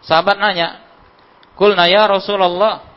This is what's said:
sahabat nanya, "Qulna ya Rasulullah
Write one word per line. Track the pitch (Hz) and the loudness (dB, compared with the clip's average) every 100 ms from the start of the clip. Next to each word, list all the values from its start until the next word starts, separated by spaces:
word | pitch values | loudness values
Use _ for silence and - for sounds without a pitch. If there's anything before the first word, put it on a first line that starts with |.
sahabat | - 160 180 196 | 0 0 0 0
nanya, | 208 180 170 - - _ - _ _ _ _ - | -2 -2 -6 -8 -20 _ -20 _ _ _ _ -2
"Qulna | 202 190 175 | 0 2 2
ya | 196 | 2
Rasulullah | 214 196 190 202 185 175 214 175 - | 2 0 -2 -2 -2 0 -2 -4 -14